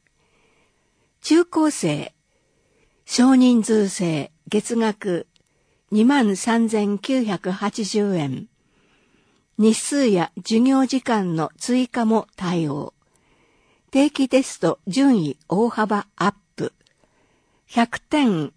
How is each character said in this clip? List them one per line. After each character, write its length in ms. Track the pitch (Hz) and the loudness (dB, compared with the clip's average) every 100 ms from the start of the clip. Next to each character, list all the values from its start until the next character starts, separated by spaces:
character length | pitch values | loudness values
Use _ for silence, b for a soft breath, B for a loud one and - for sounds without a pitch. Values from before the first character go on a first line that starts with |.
| _ _ _ _ _ _ _ _ _ _ _ _ | _ _ _ _ _ _ _ _ _ _ _ _
中 240 | - 311 | 0 2
高 260 | 339 320 311 | 2 0 0
生、 440 | - 170 147 - _ _ _ _ _ _ _ _ _ | 0 -4 -4 -8 _ _ _ _ _ _ _ _ _
少 300 | - - 247 | -6 2 4
人 280 | 262 254 240 | 6 6 4
数 260 | 208 220 196 | 2 0 0
生、 440 | - 175 151 135 _ - | -2 -4 -4 -6 _ -6
月 280 | 208 - 233 | -4 -2 -2
額 500 | 220 202 202 175 - _ _ _ _ _ - | -2 -2 -4 -6 -6 _ _ _ _ _ -4
二 140 | 214 | 2
万 300 | 233 285 220 190 | 2 4 2 0
三 320 | - 226 226 | 0 0 0
千 300 | 214 202 202 | 0 -2 -4
九 260 | - 262 | -2 -2
百 260 | 220 180 185 | -2 -4 -4
八 340 | 190 208 - | -6 -6 -6
十 320 | 196 214 202 180 | -4 -2 0 -2
円。 320 | 143 131 - _ _ _ _ _ _ _ _ _ _ - | -4 -6 -12 _ _ _ _ _ _ _ _ _ _ 0
日 200 | 220 220 | 2 2
数 300 | - 285 254 | -2 0 2
や 240 | 185 165 - | 2 0 -6
授 240 | - 220 | -2 2
業 220 | 254 269 262 | 4 2 2
時 160 | 262 | -2
間 340 | - 220 180 160 | -2 -2 -2 -2
の 140 | 151 - | -4 -8
追 280 | - 247 254 | -4 -2 -2
加 200 | 226 226 | -2 0
も 200 | 220 - - | 0 -2 -8
対 320 | 180 180 156 | -4 -2 -4
応。 260 | 143 - - _ _ _ _ _ _ _ _ _ | -6 -10 -16 _ _ _ _ _ _ _ _ _
定 200 | 269 294 | 2 2
期 180 | - 262 | 2 2
テ 160 | 254 | 2
ス 160 | 262 - | 0 -2
ト 180 | 170 - - | -4 -2 -4
順 320 | 220 277 226 | 0 2 2
位 180 | 151 - - | 0 -6 -4
大 200 | 185 233 | -2 -2
幅 380 | 226 214 208 - | -2 -2 -4 -6
ア 140 | - 185 | -4 -4
ッ 60 | - _ | -4 _
プ。 180 | - 127 - _ _ _ _ _ _ _ _ _ | -10 -10 -10 _ _ _ _ _ _ _ _ _
百 320 | 240 233 - | -2 -2 -4
点 540 | - 302 254 170 143 | -4 0 2 0 -4